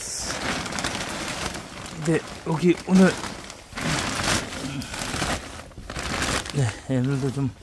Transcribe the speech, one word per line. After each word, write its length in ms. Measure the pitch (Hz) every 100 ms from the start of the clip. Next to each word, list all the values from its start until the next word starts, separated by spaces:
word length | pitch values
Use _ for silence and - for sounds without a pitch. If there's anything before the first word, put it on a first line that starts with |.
| - - - - - - - - - - - - - - - - - - - 160
근데 160 | 156 160 - - -
여기 300 | 156 175 165 -
오늘, 240 | 185 185 - - - - - - - - - - - - - - - - 139 - - - - - - - - - - - - - - - - -
네, 420 | 143 120 - - 131
얘들도 360 | 127 139 135
좀 180 | 131 135 -